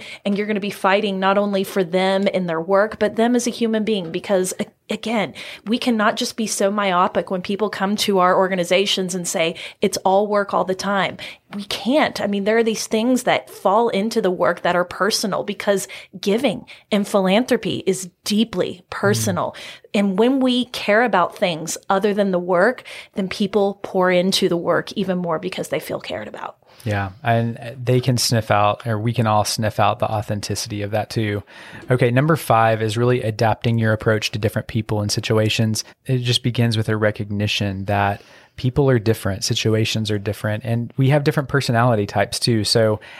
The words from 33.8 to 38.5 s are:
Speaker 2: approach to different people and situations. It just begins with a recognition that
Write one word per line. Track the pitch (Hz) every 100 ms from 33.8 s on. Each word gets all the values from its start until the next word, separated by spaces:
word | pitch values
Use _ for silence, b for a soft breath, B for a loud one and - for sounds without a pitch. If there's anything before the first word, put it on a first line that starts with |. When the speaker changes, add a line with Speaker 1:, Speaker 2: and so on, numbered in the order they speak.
| 110
Speaker 2:
approach | 110 117 107 -
to | 107
different | 107 107 -
people | 110 - 107
and | 104
situations. | - - 110 107 - 110 107 B - -
It | 127
just | 123 123
begins | 123 117 117 110
with | 110
a | 107
recognition | 107 104 104 101 104 - 101 95
that | 98 101 101 101 B B B